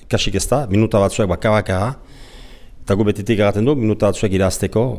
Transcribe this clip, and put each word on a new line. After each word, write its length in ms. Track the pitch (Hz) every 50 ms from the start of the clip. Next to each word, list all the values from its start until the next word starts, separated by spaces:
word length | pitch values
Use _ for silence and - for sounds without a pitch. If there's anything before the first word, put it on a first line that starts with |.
| -
kasik 300 | - 120 107 - - - 95
ez 60 | -
da, 140 | - 123 143 143 98
minuta 260 | 95 104 113 104 - 104 98
batzuek 240 | 95 - - 107
baka-baka, 680 | 90 87 82 - 110 107 107 - - 95 90 101 123 143 - - - - - - - - - - - - - - - - - -
eta 100 | - 101
gu 80 | 101 110
betitik 380 | 104 104 104 95 107 113 98 104
erraten 240 | 101 98 104 110
du, 80 | 139 151
minuta 320 | 131 110 107 104 - 107
batzuek 240 | 101 95 - - 98
irabazteko 520 | 95 95 95 90 - - 101 90 - 107 120 131 107